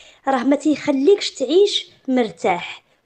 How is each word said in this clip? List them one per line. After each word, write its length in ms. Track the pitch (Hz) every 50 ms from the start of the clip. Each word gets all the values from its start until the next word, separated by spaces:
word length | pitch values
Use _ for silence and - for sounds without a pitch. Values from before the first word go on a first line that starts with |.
| - - _ _ _ 277
راه 160 | 269 254 233
ما 120 | 269 285
تيخليكش 760 | 285 - 302 285 - - 294 285 269 269 311 403 403 - -
تعيش 600 | - - 269 233 311 381 415 392 - - - - _ _ _ -
مرتاح، 760 | 254 254 233 208 - - - 208 180 175 - - - - _ _ _ _ _